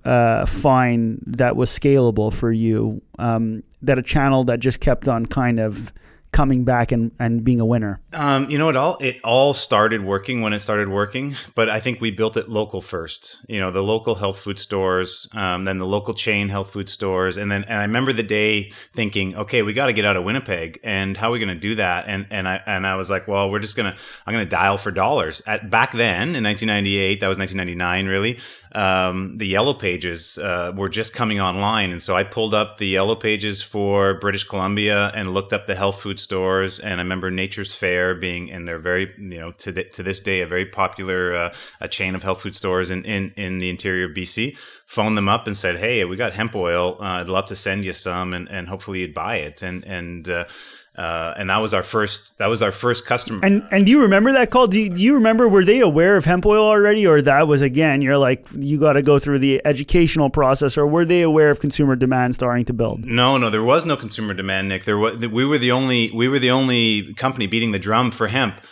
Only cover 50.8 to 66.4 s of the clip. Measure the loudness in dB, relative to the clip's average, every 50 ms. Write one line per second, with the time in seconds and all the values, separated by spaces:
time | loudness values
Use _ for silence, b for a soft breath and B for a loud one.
50.8 | B B _ -10 -6 -6 -4 -4 -6 -6 -6 -6 -2 0 0 0 0 0 0 -2
51.8 | -2 -2 -2 -2 0 -2 -4 -6 -10 -12 -6 -4 -2 0 0 0 0 -2 -2 -2
52.8 | 0 0 0 0 -2 -2 -2 -2 -2 -6 -4 0 2 4 4 2 2 2 2 4
53.8 | 6 8 8 8 8 6 6 6 6 4 4 4 4 4 4 4 4 4 4 2
54.8 | 0 0 0 2 4 6 6 6 6 6 6 6 6 6 6 8 8 6 6 6
55.8 | 6 6 6 6 6 6 6 6 4 4 2 4 4 4 4 6 6 6 6 6
56.8 | 6 6 6 6 6 6 6 6 6 6 6 6 6 4 4 4 2 2 2 2
57.8 | 2 4 2 2 2 2 4 4 4 4 2 0 -4 -10 -8 -6 -2 -2 0 2
58.8 | 4 4 4 4 6 6 6 6 4 2 2 2 4 2 2 2 2 2 0 0
59.8 | 0 2 4 4 4 4 4 2 2 2 2 2 4 4 4 2 2 0 2 2
60.8 | 2 4 4 2 4 4 4 4 4 4 6 6 6 6 6 4 0 0 2 2
61.8 | 2 4 4 4 2 2 2 2 2 0 0 0 0 0 0 0 0 -2 -2 -2
62.8 | -2 -2 -2 -4 -6 -2 2 4 4 4 4 4 2 2 0 2 4 4 4 4
63.8 | 2 0 -4 -4 -4 -8 -8 -6 -6 -6 -4 -4 -4 -2 -2 -2 -2 -2 -4 -4
64.8 | -2 0 0 2 2 0 0 -2 -4 -2 0 0 2 2 2 2 2 2 2 2
65.8 | 2 2 2 2 2 0 0 0 0 2 2 2